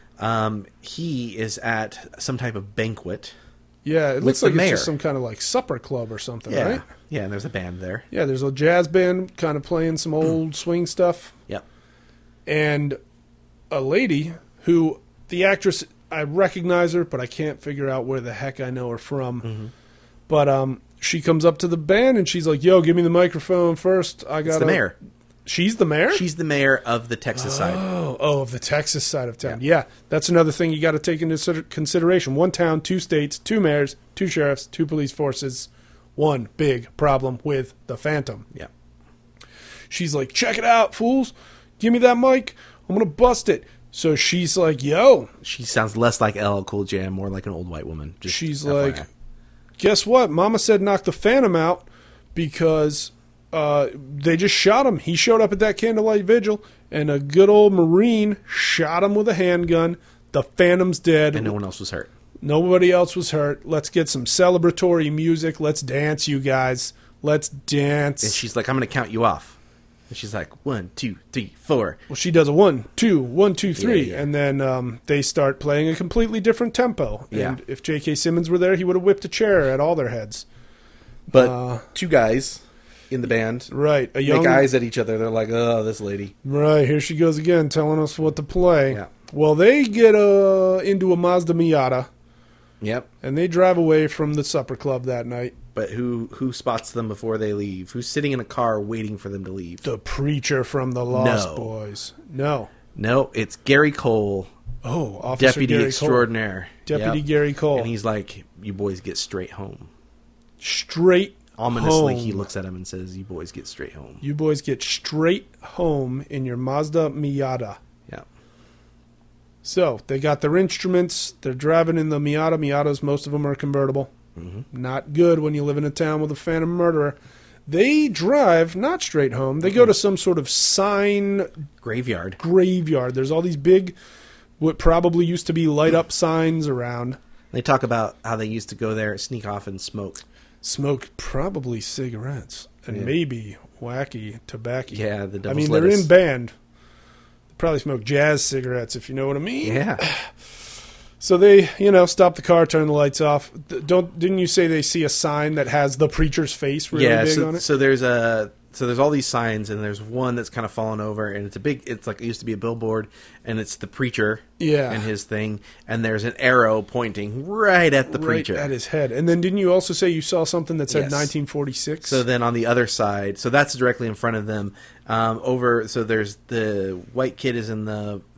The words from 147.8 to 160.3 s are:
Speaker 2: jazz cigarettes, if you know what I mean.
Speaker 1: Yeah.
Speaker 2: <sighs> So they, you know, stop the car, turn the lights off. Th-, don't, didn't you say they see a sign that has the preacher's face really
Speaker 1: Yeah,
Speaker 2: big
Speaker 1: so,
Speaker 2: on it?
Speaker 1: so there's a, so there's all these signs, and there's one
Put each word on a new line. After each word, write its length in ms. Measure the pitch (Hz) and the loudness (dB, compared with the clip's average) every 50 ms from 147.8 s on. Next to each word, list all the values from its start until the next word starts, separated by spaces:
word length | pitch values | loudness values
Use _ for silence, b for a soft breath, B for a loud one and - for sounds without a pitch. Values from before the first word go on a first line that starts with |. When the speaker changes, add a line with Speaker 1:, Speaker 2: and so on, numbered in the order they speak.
| - 151 139 120 107 | 0 -2 -4 -4 -2
Speaker 2:
jazz 400 | 113 143 139 147 151 151 139 - | 0 2 2 4 4 4 2 0
cigarettes, 520 | - 139 135 127 127 127 123 117 113 - | -2 -2 -4 -4 -4 -4 -4 -4 -6 -8
if 120 | 123 113 - | -12 -10 -8
you 40 | 131 | -6
know 120 | 135 135 139 | -4 -4 -2
what 80 | 139 | -2
I 40 | 139 | -4
mean. 340 | 156 208 247 269 311 320 110 | -4 -4 -6 -4 -4 -2 -2
Speaker 1:
Yeah. 240 | 135 147 220 - - | -2 0 -2 -2 -2
Speaker 2:
<sighs> 200 | - B B B B B B B B B B B B B B B B B B B B B B B - | -2 B B B B B B B B B B B B B B B B B B B B B B B 0
So 140 | - 185 175 | 2 4 6
they, 320 | 190 208 202 202 180 156 - - | 8 10 10 8 8 6 0 2
you 140 | 202 202 | 4 6
know, 160 | 196 185 180 175 | 8 8 6 6
stop 260 | - - 185 180 175 | 6 4 4 4 4
the 80 | - | 0
car, 240 | - - 175 170 165 | 2 4 4 4 6
turn 220 | - - 160 156 151 | 4 2 2 2 2
the 60 | 147 | 2
lights 280 | 147 147 143 131 - | 2 2 2 2 0
off. 300 | 160 147 147 147 - - - - 147 - | 0 2 0 0 -2 -6 -14 -20 -16 -12
Th-, 160 | 175 196 151 | -10 -10 0
don't, 320 | 143 180 185 180 175 - 170 | 2 2 2 2 0 -4 -4
didn't 220 | 165 185 190 185 | -2 0 0 0
you 80 | 180 165 | 0 2
say 180 | - - 175 | 2 2 2
they 160 | 165 160 156 | 4 2 0
see 220 | 147 - - 170 156 | 0 -2 0 0 0
a 60 | 143 | 0
sign 440 | - - - 160 147 147 147 151 156 | 0 -2 -2 -2 0 0 -2 0 0
that 140 | 151 139 - | -2 -2 0
has 300 | 143 147 143 139 131 127 | 0 2 2 0 2 2
the 100 | 156 143 | 0 0
preacher's 420 | - - 156 151 - - 160 - | 2 2 0 2 2 -2 -2 -4
face 400 | - - - 104 123 156 - - | -4 -4 -4 -4 -4 -4 -4 -4
really 140 | - 151 151 | 0 2 4
Speaker 1:
Yeah, 200 | 120 117 113 113 | 4 6 4 4
Speaker 2:
big 80 | 156 156 | 2 2
Speaker 1:
so, 120 | 156 - 156 | 2 0 0
Speaker 2:
on 60 | 160 | -2
it? 60 | 170 | -4
Speaker 1:
so 180 | - - 147 135 | 0 0 2 4
there's 240 | 135 139 135 123 | 4 4 4 2
a, 500 | 127 123 123 120 113 117 113 110 107 101 - _ _ _ - | 2 0 2 2 2 0 0 0 -2 -6 -10 _ _ _ -10
so 120 | - 127 120 | -6 -4 -2
there's 120 | 120 120 | 0 2
all 100 | 139 147 | 2 2
these 160 | 151 139 127 - | 2 0 -2 -2
signs, 420 | - 120 113 113 110 107 107 101 | -2 -2 -2 -2 -2 -4 -4 -6
and 140 | 107 104 107 | -6 -6 -6
there's 180 | 104 101 101 | -6 -8 -8
one 320 | 107 107 117 127 127 123 | -10 -8 -6 -4 -2 -2